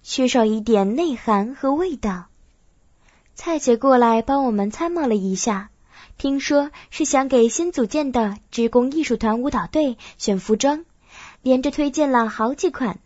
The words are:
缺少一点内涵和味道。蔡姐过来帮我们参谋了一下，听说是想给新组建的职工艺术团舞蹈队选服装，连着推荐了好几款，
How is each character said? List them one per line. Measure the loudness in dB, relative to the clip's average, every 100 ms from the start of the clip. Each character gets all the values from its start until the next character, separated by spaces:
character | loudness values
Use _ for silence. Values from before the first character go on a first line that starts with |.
缺 | -10 0 2
少 | 4 2
一 | 2
点 | 2 2 2 0
内 | -2 -4
涵 | 0 0 0 -4
和 | -2
味 | 0 -2 -4
道。 | -6 -6 -10 _ _ _ _ _ _ _ _ _ _
蔡 | -12 -4 -2
姐 | 2 2
过 | 4 6
来 | 6 2
帮 | 0 0 0
我 |
们 | 0 -2
参 | -4 -4
谋 | -2 0
了 | 0
一 | -2 -4
下， | -2 -4 -6 _ _ -20 -20 -8
听 | -4 -4
说 | 0 0 0 -8 -14
是 | -6
想 | 0 0 2
给 | 4 4
新 | 2 -4
组 | -2 -2
建 | -2 -2
的 | 0 -2 -4 -10
职 | -2 2
工 | 2 2
艺 | 0
术 | -2 -2
团 | 0 -2
舞 | -2
蹈 | -4 -2
队 | 0 0 -2 -12 -10
选 | -2 -2
服 | 0 0
装， | 0 -2 -6 _ _ -20 -20 -6
连 | 0 2
着 | 2
推 | -2 -2
荐 | 0 2
了 | 2 0
好 | -2 -4
几 | 0 -2
款， | -2 -6 -6